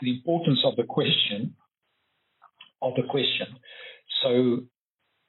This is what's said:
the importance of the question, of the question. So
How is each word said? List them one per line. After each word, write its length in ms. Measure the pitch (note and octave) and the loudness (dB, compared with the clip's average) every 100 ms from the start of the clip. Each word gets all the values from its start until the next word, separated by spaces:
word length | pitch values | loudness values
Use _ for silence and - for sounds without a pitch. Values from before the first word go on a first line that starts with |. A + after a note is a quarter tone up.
the 140 | B2+ B2+ | -4 -2
importance 440 | - E3+ E3 B2+ C#3 | 0 0 2 4 2
of 100 | A2 | 2
the 60 | |
question, 720 | A2+ - C#3+ - - G#2 - - _ _ _ _ _ _ _ _ - - - - | -2 0 2 2 0 -2 -6 -10 _ _ _ _ _ _ _ _ -20 -20 -20 -6
of 100 | B2+ | -4
the 100 | - - | -2 0
question. 380 | C#3 A2+ - - - - - - - - - | 0 0 -2 -4 -12 -20 -20 -20 -18 -8 -2
So 420 | C3+ B2 B2 B2 B2 _ _ _ _ _ | 2 4 4 2 -4 _ _ _ _ _